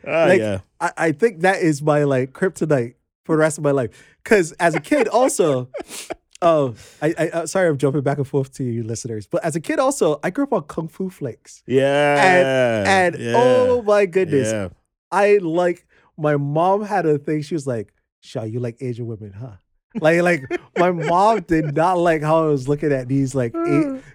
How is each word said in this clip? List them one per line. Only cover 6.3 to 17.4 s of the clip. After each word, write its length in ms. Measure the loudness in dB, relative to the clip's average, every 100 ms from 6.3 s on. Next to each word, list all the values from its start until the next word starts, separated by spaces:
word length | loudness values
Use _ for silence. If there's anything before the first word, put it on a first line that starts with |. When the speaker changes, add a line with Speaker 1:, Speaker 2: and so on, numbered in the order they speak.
| -2
Speaker 2:
oh, 340 | 2 2 0 -6 -18 -6
I, 140 | -4 -2
I, 120 | -4
uh, 160 | -4 -4
sorry, 240 | 0 0
I'm 80 | 2
jumping 240 | 0 0
back 160 | -2 -4
and 100 | -4
forth 260 | -4 -4 -6
to 80 |
you 200 | -6 -6
listeners, 420 | -6 -8 -8 -10 -6
but 180 | -4
as 120 | -4 -4
a 60 |
kid 180 | -4 0
also, 400 | 0 2 0 0
I 60 | -4
grew 140 | -4
up 100 | -2
on 100 | -4
Kung 240 | -4 -8 -10
Fu 200 | -8 -10
flicks. 540 | -8 -12 -12 -18 -20 -2
Speaker 1:
Yeah, 1160 | 2 2 2 2 4 4 4 4 2 2 2 2
Speaker 2:
And, 300 | 2 2 -2
and, 80 |
Speaker 1:
yeah, 100 | -2 2
Speaker 2:
oh 460 | 4 4 4 2
my 240 | 2 2 2
goodness. 460 | 0 0 0 0
Speaker 1:
yeah. 180 | -2 -6 -10 _ _ _
Speaker 2:
I, 260 | 0 4 4
like, 500 | 2 0 0 -2 _ _ _ -4
my 180 | -2 0
mom 480 | 0 0 2 0
had 220 | 0 -2 0
a 120 | 0
thing. 240 | -2 -6